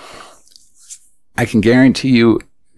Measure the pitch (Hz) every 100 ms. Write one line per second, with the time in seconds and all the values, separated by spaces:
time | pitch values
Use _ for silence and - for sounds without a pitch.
0 | - - - - _ - _ _ - -
1 | _ _ _ - 117 113 104 127 131 -
2 | 131 120 117 107 - _ _